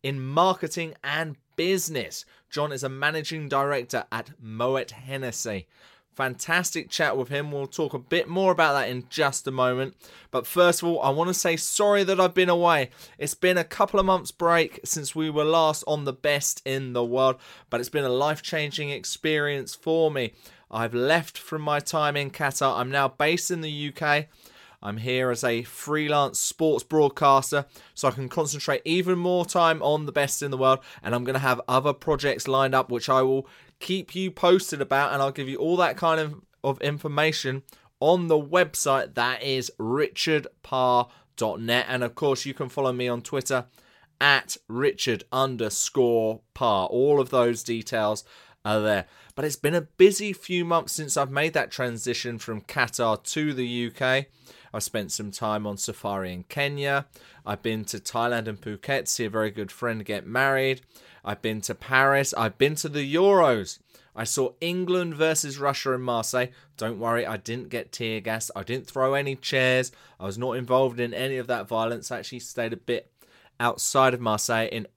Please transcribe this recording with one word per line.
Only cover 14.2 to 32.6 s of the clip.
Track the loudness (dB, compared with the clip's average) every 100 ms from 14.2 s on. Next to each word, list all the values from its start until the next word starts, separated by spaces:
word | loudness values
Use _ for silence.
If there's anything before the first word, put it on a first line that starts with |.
| 0
break | -2 4 4 2 -4 -8
since | -6 -6 -4
we | -2
were | 2
last | 4 4 4 2 -2
on | -2 -2
The |
Best | -2 0 0 -2 -6 -4
in | -4 -2
the | -2
World, | 0 4 2 2 -10 -20 _
but | -6
it's | -2
been | -2 0
a |
life-changing | 2 0 -2 -4 -4 -4 -6 -6
experience | -8 -8 -4 0 0 0 -4 -8 -8
for | 0 2 2
me. | 0 -6 _ -20 -20 _
I've | -4 -2
left | 0 2 2 0 -14
from | -10 -6
my | -2 -2
time | -2 0 0 0
in | -6
Qatar. | -2 -2 0 0 0
I'm | -2
now | 0 0
based | 0 0 0 -2
in | -4
the | -6
U | -6 -8
K. | -4 0 0 0 _ -20 -20 -20 _
I'm | -8 -6
here | -2 0 0
as | 0
a | 0 -2
freelance | -4 -12 -4 -2 0 2 0 -2
sports | -6 0 2 2
broadcaster, | 2 4 4 4 6 6 4 -4 -4 -16 -20
so | -2 -2
I |
can | -2 -6
concentrate | -2 -2 -2 -2 -2 0
even | 0 0 0
more | 2 0 0
time | 2 4 4
on | 0 0 0
The |
Best | -2 0 -2
in | -4
the | 2
World, | 4 4 0 -12
and | -4 -2
I'm |
gonna | 0 0
have | 0 0 2
other | 2 2
projects | -2 -2 0 0 -2 0
lined | 2